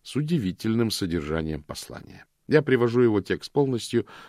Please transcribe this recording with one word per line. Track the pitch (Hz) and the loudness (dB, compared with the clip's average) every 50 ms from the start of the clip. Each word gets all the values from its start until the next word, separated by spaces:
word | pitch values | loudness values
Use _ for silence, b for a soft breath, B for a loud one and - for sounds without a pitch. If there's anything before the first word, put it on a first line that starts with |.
| b | b
с | - - | -8 -4
удивительным | 127 151 151 175 156 104 92 87 - - 110 113 117 117 110 | -4 -2 0 0 0 0 -2 -4 -2 -2 0 0 2 2 0
содержанием | - - 101 87 85 87 73 73 78 80 80 78 78 73 73 | 0 -2 -2 -2 -2 -2 -2 -2 -2 -2 -2 -2 -4 -6 -8
послания. | - - - - - 62 - - - - - - _ _ _ _ - | -10 -12 -12 -12 -14 -16 -16 -16 -18 -20 -20 -20 _ _ _ _ 2
Я | 127 151 | 2 2
привожу | 147 143 131 120 120 117 113 123 | 4 4 2 4 4 2 4 4
его | 123 117 107 101 | 4 4 4 2
текст | 90 - 95 80 - - | 2 0 -2 -4 -4 -4
полностью, | - 143 143 135 127 113 - - - 117 104 B B B B | -2 0 0 0 0 -4 -4 -2 -2 -2 -2 B B B B